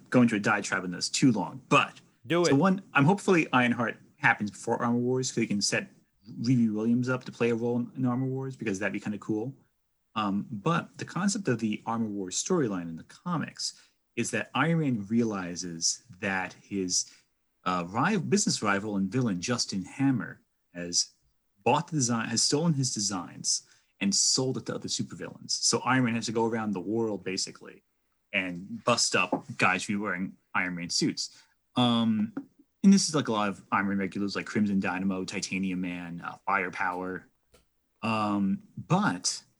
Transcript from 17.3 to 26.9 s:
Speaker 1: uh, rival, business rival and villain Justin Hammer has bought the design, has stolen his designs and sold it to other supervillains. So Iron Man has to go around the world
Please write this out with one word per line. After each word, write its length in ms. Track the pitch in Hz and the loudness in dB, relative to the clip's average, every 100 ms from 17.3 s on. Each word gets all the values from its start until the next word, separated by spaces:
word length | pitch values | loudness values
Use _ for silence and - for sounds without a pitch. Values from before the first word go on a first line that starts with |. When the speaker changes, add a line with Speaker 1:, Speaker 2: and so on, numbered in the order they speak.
| _ _ _ | _ _ _
Speaker 1:
uh, 200 | 92 90 87 | -4 -2 -2
rival, 360 | 107 165 214 131 | 0 0 0 2
business 340 | 196 - 139 | 0 2 0
rival 340 | 107 98 107 104 | 0 0 0 -2
and 120 | 95 | 0
villain 320 | 123 120 90 | 0 0 0
Justin 440 | 92 120 - 101 | -2 -2 -2 -4
Hammer 560 | 90 - 135 123 85 - _ _ _ | -6 0 2 2 -2 -12 _ _ _
has 360 | 87 87 87 - _ _ _ _ _ | -10 -4 -2 -2 _ _ _ _ _
bought 220 | 117 143 165 | 2 2 2
the 100 | 156 | 0
design, 320 | 120 117 113 | 0 0 0
has 140 | 113 | 0
stolen 320 | - 143 170 | 2 2 2
his 180 | 139 123 | 2 0
designs 680 | - 104 95 85 - - - - - _ - | -2 -2 -4 -6 -8 -4 -4 -6 -20 _ -2
and 120 | - | 0
sold 440 | - - - 131 120 | 2 2 2 0 -2
it 80 | - | -6
to 80 | |
other 140 | - - | -6 -4
supervillains. 640 | - 107 87 85 - - | -4 -6 -8 -12 -12 -6
So 260 | - - 120 | -2 2 2
Iron 200 | 120 131 | 2 2
Man 120 | 123 117 | 2 0
has 100 | 107 | -2
to 60 | |
go 120 | 113 | 0
around 280 | 113 113 107 | 0 0 -2
the 80 | 95 | -4
world 420 | 90 | -2